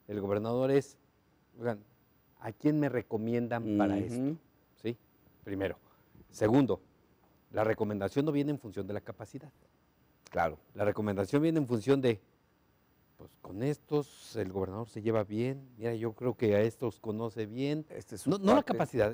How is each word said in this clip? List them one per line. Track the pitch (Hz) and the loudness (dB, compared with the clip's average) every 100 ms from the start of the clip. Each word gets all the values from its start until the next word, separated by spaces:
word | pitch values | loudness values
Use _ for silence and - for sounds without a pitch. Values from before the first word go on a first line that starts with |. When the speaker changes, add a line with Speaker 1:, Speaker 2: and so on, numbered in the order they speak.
| - | -8
Speaker 1:
el | 104 | -4
gobernador | 98 104 113 120 131 | 0 0 0 0 4
es, | 139 - - _ _ _ _ _ 123 | 2 0 -16 _ _ _ _ _ -6
"Oigan, | 120 104 107 _ _ _ _ _ | -6 -6 -10 _ _ _ _ _
¿a | 113 | -12
quién | - 151 151 | -2 0 2
me | 143 | 2
recomiendan | 123 - 110 113 120 120 117 113 104 | 0 -2 -4 0 0 0 -2 0 2
para | 101 98 | 4 2
Speaker 2:
Ujú. | |
Speaker 1:
esto?". | 92 120 135 160 _ _ _ _ | -2 -2 -2 -4 _ _ _ _
¿Sí? | 113 120 _ _ _ _ | -8 -8 _ _ _ _
Primero. | 107 98 95 - _ _ _ - - | -8 -2 -2 -4 _ _ _ -20 -16
Segundo, | - 110 135 120 92 - _ _ _ _ _ _ | 0 4 6 4 0 -4 _ _ _ _ _ _
la | 101 | 0
recomendación | 110 107 104 104 98 139 | 0 0 0 0 -2 0
no | 156 | 0
viene | 143 143 | 0 0
en | 143 | -4
función | 107 101 95 | -6 -8 -6
de | |
la | 101 | -6
capacidad. | - - 110 135 143 _ _ _ _ _ _ _ - | -8 -16 -14 -14 -18 _ _ _ _ _ _ _ -6
Speaker 2:
Claro. | 87 82 76 _ | 0 0 -2 _
Speaker 1:
La | 101 | -2
recomendación | 104 101 104 98 98 143 | 0 0 0 0 0 2
viene | 165 160 | 2 2
en | 123 | 2
función | 117 123 139 | 0 2 4
de, | 127 107 _ _ _ _ _ _ _ _ _ _ | 4 0 _ _ _ _ _ _ _ _ _ _
"Pues | 78 _ | -20 _
con | - 95 | -12 -4
estos | 139 147 - 147 143 - - | -4 -4 -2 -2 -2 -14 -10
el | 113 95 | -6 -4
gobernador | 95 92 98 117 | -2 -4 -4 -10
se | 113 | -4
lleva | 107 110 | 0 0
bien, | 101 107 123 139 131 117 | 0 -2 -2 -4 -12 -8
mira, | 117 | -6
yo | 113 113 | -4 -6
creo | 110 123 110 | -2 -4 0
que | 110 104 | 4 4
a | |
estos | 113 - 120 - | 4 0 -6 -6
conoce | 113 107 117 113 104 | -8 -6 -6 -6 -8
bien". | 117 139 151 151 | -4 -4 -4 -6
Speaker 2:
Este | - - 104 | -14 -14 -6
es | |
su | 135 | -2
Speaker 1:
No, | 196 | 2
no | 196 | 6
la | 277 | 4
Speaker 2:
cuate. | - | 4
Speaker 1:
capacidad, | - 160 123 107 | -2 0 2 2